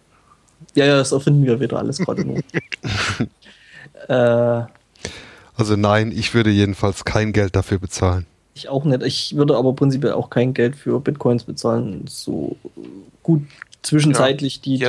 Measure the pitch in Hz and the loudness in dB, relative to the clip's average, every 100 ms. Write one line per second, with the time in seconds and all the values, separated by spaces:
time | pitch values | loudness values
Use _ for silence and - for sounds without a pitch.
0 | _ _ _ _ _ _ 160 143 139 143 | _ _ _ _ _ _ -4 2 4 4
1 | 135 139 143 147 135 117 123 - 113 147 | 2 0 2 4 4 2 -2 -4 -4 -4
2 | 190 120 139 131 - 170 - - - 101 | -4 -4 -6 -6 -6 -8 -10 -10 -6 -4
3 | - - 120 _ - - _ - - - | -4 -4 -6 _ -20 -20 _ -20 -20 -12
4 | - 127 120 117 120 117 113 _ _ _ | 0 2 4 4 2 0 -4 _ _ _
5 | - - - - - - 107 104 104 104 | -14 -14 -20 -20 -10 -4 0 2 4 4
6 | 113 107 107 117 107 101 101 98 101 92 | 2 -2 0 2 4 4 2 2 -2 -2
7 | - 110 107 104 98 98 - 98 92 - | -2 -2 0 0 2 0 0 -2 -4 -2
8 | 95 90 85 _ _ - - 139 151 127 | 0 0 -4 _ _ -18 -6 -2 0 0
9 | 113 - - 147 143 120 131 123 139 131 | -2 -4 -4 0 2 2 2 2 0 2
10 | 120 - - - 127 131 120 135 - 120 | 0 -2 -2 0 0 2 -2 -2 -4 -4
11 | 139 - 127 123 - 113 120 117 107 95 | -2 -2 0 0 -4 -6 -2 -2 -4 -8
12 | - - - 92 71 - - - - 95 | -12 -12 -8 -6 -8 -10 -16 -20 -20 -20
13 | - _ - 160 143 - - _ - 151 | -20 _ 0 0 0 -14 -20 _ 0 2
14 | 147 123 131 143 139 - 139 131 | 4 4 2 0 -6 -6 -4 -2